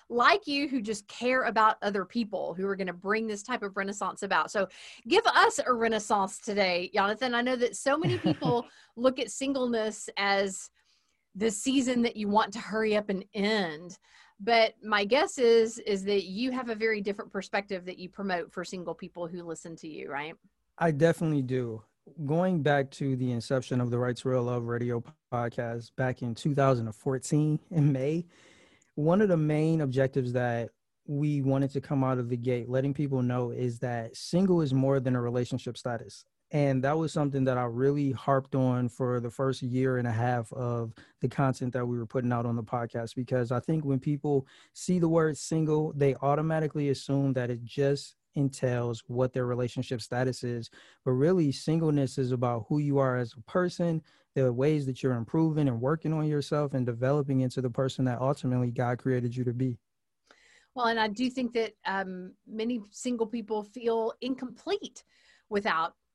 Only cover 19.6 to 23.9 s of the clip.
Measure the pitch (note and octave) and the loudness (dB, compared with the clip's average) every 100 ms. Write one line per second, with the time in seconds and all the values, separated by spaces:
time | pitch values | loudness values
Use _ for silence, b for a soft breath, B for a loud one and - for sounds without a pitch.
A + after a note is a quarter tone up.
19.6 | E3+ D#3+ D#3 C#3 C#3 C#3 D3+ - _ _ | -12 -14 -14 -12 -10 -8 -8 -12 _ _
20.6 | _ - E3+ C#3+ E3 D#3 D#3+ D3 B2+ B2+ | _ -2 0 4 2 2 0 0 0 -2
21.6 | A#2+ A2 - _ - - C#3+ E3 F#3 F3 | -4 -8 -14 _ -20 -8 -2 0 2 2
22.6 | C#3+ C#3+ C#3 - C#3 B2+ B2+ A#2 - C3+ | 2 2 0 -4 -2 -2 -2 -2 -2 -2
23.6 | - B2+ A#2+ | -2 -2 0